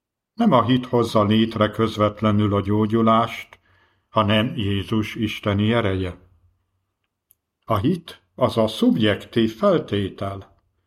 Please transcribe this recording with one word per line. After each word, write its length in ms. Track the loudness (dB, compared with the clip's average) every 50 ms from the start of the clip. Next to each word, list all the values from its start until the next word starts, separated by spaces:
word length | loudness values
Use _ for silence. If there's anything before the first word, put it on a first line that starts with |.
| _ _ _ _ _ _
Nem 200 | _ 0 2 4
a 120 | 4 4 4
hit 220 | 4 0 0 0
hozza 380 | 0 0 0 0 2 2 2 2
létre 460 | 4 4 2 2 0 0 0 -2 0
közvetlenül 840 | 0 -2 -2 -2 0 0 0 0 0 0 0 0 2 2 2 2 0
a 60 | 0
gyógyulást, 1000 | 0 0 0 0 0 0 0 2 2 4 4 2 2 -2 -6 -14 -16 _ -20 _ _ _ _ _ _ _ _ _ _ _
hanem 480 | -2 0 2 2 2 2 0 0 -4
Jézus 580 | -4 -4 -2 -2 -4 -4 -2 -2 -2 -2 -4 -4
isteni 580 | -4 -4 -4 -4 -4 -2 -2 0 2 2 2
ereje. 540 | 2 0 0 0 -2 -2 -4 -6 -8 -12 _ _ _ _ _ _ _ _ _ _ _ _ _ _ _ _ _ _ _ _ _ _ _ _ _ _ _ _ _ -4
A 60 | -4
hit 460 | 0 0 -2 -2 -2 -6 -18 -20 _ _ _ -6
az 220 | -4 -2 -2 0
a 100 | 0 0
szubjektív 920 | 0 0 0 0 0 2 2 2 0 0 0 -4 -4 -2 0 0 0 -2
feltétel, 1080 | 0 0 2 2 0 -2 -2 -4 -4 -4 -4 -8 -8 -10 -10 -10 -12 -16 _ _ _ _ _ _ _ _